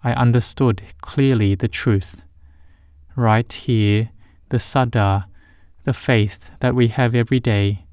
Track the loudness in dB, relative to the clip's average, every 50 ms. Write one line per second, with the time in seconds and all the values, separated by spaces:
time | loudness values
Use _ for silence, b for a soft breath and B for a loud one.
0 | -2 -2 -2 2 2 2 2 2 0 -2 -4 0 0 0 0 -2 -6 -18 -20 -20
1 | -18 -8 -2 0 2 2 2 2 2 2 0 0 -2 -6 -6 -4 -2 0 0 0
2 | -2 -6 -16 -20 -20 -20 _ -20 -20 -20 -20 -20 -20 -20 -20 _ -20 _ -20 -20
3 | -20 -14 -6 -2 2 2 2 2 0 -2 -8 -10 -4 -2 0 2 2 2 2 0
4 | 0 -4 b b b b b b b _ -4 -4 -4 -2 0 0 0 0 0 0
5 | 2 2 0 0 -4 -8 b b b b b b b b b b b -6 -6 -4
6 | -2 0 2 2 2 0 -2 -10 -20 -20 -10 -4 -2 0 2 2 2 0 2 0
7 | 0 0 2 0 0 0 0 0 0 0 0 2 2 0 -2 -4 -10 -20